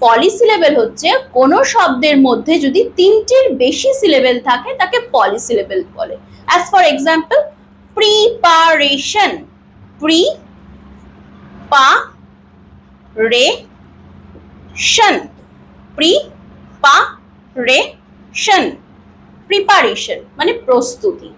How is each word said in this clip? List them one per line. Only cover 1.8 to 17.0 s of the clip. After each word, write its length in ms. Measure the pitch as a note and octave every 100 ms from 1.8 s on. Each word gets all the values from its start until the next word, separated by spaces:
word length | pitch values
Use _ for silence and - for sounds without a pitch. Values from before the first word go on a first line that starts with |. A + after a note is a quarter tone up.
| F4+ B3+ D4+ C#4+
মধ্যে 380 | C4 A3+ B3+ D#4+
যদি 320 | C#4+ D4+ A#4+ -
তিনটির 580 | F#4 G#4+ G#4+ B4+ C5
বেশি 400 | D4 - - C5+
সিলেবেল 460 | C5+ G4+ C#4+ B3+ B3
থাকে 340 | B3+ B3 G#4
তাকে 240 | C5 F4+ A#4+ A#4
পলিসিলেবেল 720 | C4 G3 G#3 - A3 G3 G3 E3+
বলে। 220 | - E3 - - - -
As 240 | E4+ F4
for 120 | F#4+
example, 540 | F4 C4+ C#4 D#4+ D#4+ C#5 D5+ - _ _ -
প্রিপারেশন, 1500 | - G#4+ G#4+ G#4+ A#4 F4 E4 E4 D#4 C#4+ C#4 - G#4 F#4 F3+ - _ _ - - -
প্রিপারেশন, 4000 | D4+ D#4+ A4 D#5 - - - - - - - - - - - - - C#4+ C4+ E4+ C5+ - - _ _ _ - - _ - - A3 A3 A#3+ C4+ B4+ - - - - - - - - - - - - - - G#4+ D4 - - - _ - - -
প্রিপারেশন, 2750 | - D#4 B4 - - - - - - - D#4